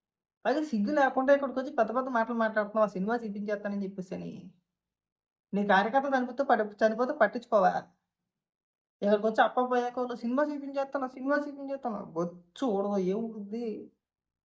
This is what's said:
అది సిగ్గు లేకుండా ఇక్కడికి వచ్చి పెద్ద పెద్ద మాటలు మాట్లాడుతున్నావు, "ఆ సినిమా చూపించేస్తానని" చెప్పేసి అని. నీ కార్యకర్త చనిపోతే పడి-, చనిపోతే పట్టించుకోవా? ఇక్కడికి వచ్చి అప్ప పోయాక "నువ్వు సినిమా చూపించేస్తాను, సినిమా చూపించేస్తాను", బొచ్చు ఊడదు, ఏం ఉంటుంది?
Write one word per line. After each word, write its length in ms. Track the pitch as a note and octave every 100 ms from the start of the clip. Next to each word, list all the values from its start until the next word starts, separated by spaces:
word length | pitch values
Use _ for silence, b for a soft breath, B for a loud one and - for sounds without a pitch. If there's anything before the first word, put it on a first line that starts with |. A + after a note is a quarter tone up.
| _ _ _ _ G#3
అది 180 | C#4+
సిగ్గు 300 | D4+ A3 G#3
లేకుండా 400 | D4+ C4+ C4 C4
ఇక్కడికి 240 | C#4 C#4 B3+
వచ్చి 140 | C4
పెద్ద 240 | D4+ G#3+ A#3
పెద్ద 120 | C4
మాటలు 260 | A#3+ A3+
మాట్లాడుతున్నావు, 540 | A#3 A3 G#3+ G#3 A3 G#3
"ఆ 40 |
సినిమా 240 | F#3+ G3 A#3+
చూపించేస్తానని" 680 | A3 G3+ G#3 G#3 G3+ G3+
చెప్పేసి 300 | F#3+ G3 F3+
అని. 380 | F3+ E3+ - F#3 _ _ _ _ _ _ _ _ _ -
నీ 120 | G3 G#3
కార్యకర్త 400 | F#3+ G#3+ C4+ C#4 C4+
చనిపోతే 240 | B3 A#3
పడి-, 440 | C4+ A3+ G#3 G#3 A3
చనిపోతే 260 | A3 B3+
పట్టించుకోవా? 720 | D4+ G#3 B3 - G#3+ F3+ E3+ - _ _ _ _ _ _ _ _ _ _ -
ఇక్కడికి 240 | G3+ G#3 A3
వచ్చి 180 | G#3+
అప్ప 160 | A3+ -
పోయాక 380 | B3 B3 B3 B3+
"నువ్వు 180 | B3 B3
సినిమా 260 | A#3 C4
చూపించేస్తాను, 680 | D4+ D4 C#4 C#4 C4+ C#4 B3+
సినిమా 280 | C4 C4 C#4+
చూపించేస్తాను", 680 | D4 C#4 C#4 C#4 B3 G#3
బొచ్చు 640 | - D#3+ F3 - _ - C4
ఊడదు, 320 | G3 G3+ G3+
ఏం 260 | F3+ G3+
ఉంటుంది? 680 | A3+ A3 G3+ A3+ A#3 G#3 - _ _ _ _ _